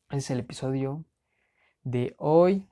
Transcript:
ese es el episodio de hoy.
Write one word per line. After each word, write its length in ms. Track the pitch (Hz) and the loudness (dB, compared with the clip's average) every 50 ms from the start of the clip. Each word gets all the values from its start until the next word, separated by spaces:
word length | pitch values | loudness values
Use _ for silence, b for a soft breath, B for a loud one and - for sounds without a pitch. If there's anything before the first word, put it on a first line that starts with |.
| _ - | _ -8
ese 80 | 143 139 | -6 -6
es 120 | - - | -4 -4
el 100 | 131 123 | -4 -6
episodio 640 | - - 156 - 135 131 135 135 135 135 143 160 160 _ _ _ _ _ _ _ _ _ _ _ _ _ _ _ | -6 -8 -10 -8 -6 -4 -4 -2 -4 -4 -6 -8 -12 _ _ _ _ _ _ _ _ _ _ _ _ _ _ _
de 320 | - 127 120 120 123 - - - | -8 -4 -2 -2 -2 -4 -6 -4
hoy. 480 | - 147 156 170 175 185 196 196 196 _ | 0 4 6 6 6 6 4 0 -4 _